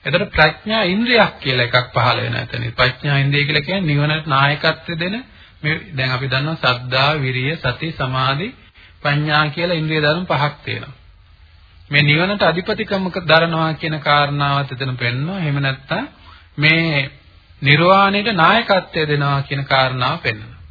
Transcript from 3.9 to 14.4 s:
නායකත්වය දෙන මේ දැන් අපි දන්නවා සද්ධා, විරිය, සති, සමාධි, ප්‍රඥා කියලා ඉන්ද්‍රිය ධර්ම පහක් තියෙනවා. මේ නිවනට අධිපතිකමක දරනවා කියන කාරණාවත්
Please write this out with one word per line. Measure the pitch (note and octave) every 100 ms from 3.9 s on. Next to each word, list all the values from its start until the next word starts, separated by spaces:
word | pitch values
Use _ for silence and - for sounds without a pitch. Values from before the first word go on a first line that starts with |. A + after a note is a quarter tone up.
| C#3+ D3+ D#3 D#3
නායකත්වය | C3+ C#3 D3 E3 D#3 - C3
දෙන | F3+ A3 C4 - - -
මේ | D3+ D#3 -
දැන් | C#3 C3
අපි | B2+ C3
දන්නවා | C3 D3 D#3+
සද්ධා, | B2+ B2 B2+ C3 C#3+ D#3
විරිය, | C3 B2+ C3 E3
සති, | - - D#3+
සමාධි, | D#3+ B2+ C3 C3 C#3 G#3+ - - - - -
ප්‍රඥා | D3 C#3+ D3+ D3+ D3+
කියලා | D3+ F3 E3+
ඉන්ද්‍රිය | D#3 D#3
ධර්ම | D3 E3 F#3
පහක් | C#3+ D3 -
තියෙනවා. | - A2+ A2+ - - - - - - - - - -
මේ | D3
නිවනට | D3 D3+ F#3 G3+
අධිපතිකමක | G3 F3+ F#3 A3 G#3+ G3 F#3+ F#3
දරනවා | E3 D#3+ E3 D#3+ D#3+
කියන | D#3 D#3+ D#3
කාරණාවත් | D3 D3 C#3+ C#3+